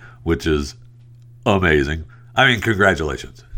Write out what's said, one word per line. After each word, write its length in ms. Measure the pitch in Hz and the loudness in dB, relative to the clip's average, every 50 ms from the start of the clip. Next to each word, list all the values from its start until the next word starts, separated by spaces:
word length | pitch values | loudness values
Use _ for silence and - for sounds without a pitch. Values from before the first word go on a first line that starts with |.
| - - - - - | -20 -20 -20 -10 -4
which 200 | 82 82 82 - | -4 -4 -2 0
is 300 | 82 76 73 71 - - - - - - - - - - - - - - - - | -2 -2 -2 -2 -6 -10 -18 -20 -20 -20 -20 -20 -20 -20 -20 -20 -20 -20 -6 0
amazing. 580 | 113 101 95 90 82 78 73 67 71 78 80 80 - - - - - - | 0 2 2 2 2 2 2 2 0 -4 -8 -8 -14 -20 -20 -20 -6 0
I 140 | 117 131 131 | 2 2 2
mean, 120 | 120 101 | 2 0
congratulations, 840 | - 113 110 92 101 95 90 76 78 73 65 - - - - - - - - | -2 -2 0 2 2 2 2 0 -2 -6 -6 -8 -12 -16 -20 -20 -20 -10 -10